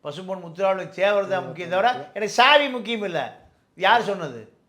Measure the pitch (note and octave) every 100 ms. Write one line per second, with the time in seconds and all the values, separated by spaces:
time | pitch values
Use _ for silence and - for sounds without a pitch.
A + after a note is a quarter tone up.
0 | D3 D3 F#3 F#3+ E3+ E3 F#3+ F#3+ D#3 -
1 | G3 G#3 F#3+ F#3 F3+ D#3+ F3 F3+ A3+ B3
2 | - G3+ G#3+ - B3+ D4 C#4+ B3+ G#3+ A#3
3 | G3+ E3 A#2+ - _ _ _ - F#3 A#3
4 | G3 F#3+ D#3 A#2+ G#2+ _